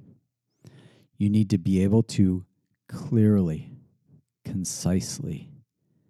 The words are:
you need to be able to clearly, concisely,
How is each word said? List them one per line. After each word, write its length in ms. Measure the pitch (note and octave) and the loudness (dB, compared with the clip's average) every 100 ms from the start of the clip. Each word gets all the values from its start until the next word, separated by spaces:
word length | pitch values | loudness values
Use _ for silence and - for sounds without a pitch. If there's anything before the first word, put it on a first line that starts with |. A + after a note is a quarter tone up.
| - _ _ _ _ _ - - - _ _ - | -20 _ _ _ _ _ -20 -20 -20 _ _ -2
you 120 | G2+ | 0
need 200 | G#2+ G2 | 2 2
to 60 | G2+ | 0
be 240 | F2+ F#2 | 0 2
able 220 | G2 A2+ | 4 2
to 420 | G#2+ - F#2+ F#2 - _ _ _ _ | 2 2 2 0 -6 _ _ _ _
clearly, 840 | - - A#2 G#2+ G#2 E2+ D#2 - - _ _ _ _ _ _ | -14 -2 2 4 4 2 -4 -10 -20 _ _ _ _ _ _
concisely, 1040 | - F#2+ F2 - F2+ F#2 - - - D2+ - - _ _ _ _ | -10 -8 -8 -6 -2 -2 -4 -8 -10 -10 -14 -20 _ _ _ _